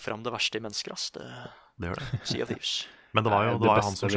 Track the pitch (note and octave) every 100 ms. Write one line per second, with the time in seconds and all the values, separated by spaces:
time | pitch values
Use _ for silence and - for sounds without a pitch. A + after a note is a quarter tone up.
0 | - G#2+ A#2 A2+ - A2 A2+ G#2 - -
1 | - - B2 B2 B2 - - - F2 -
2 | C3 - - B2+ A#2+ - - - - -
3 | - G#2+ A2 G2+ A2 A#2 A2 G#2+ G2 F#2+
4 | G2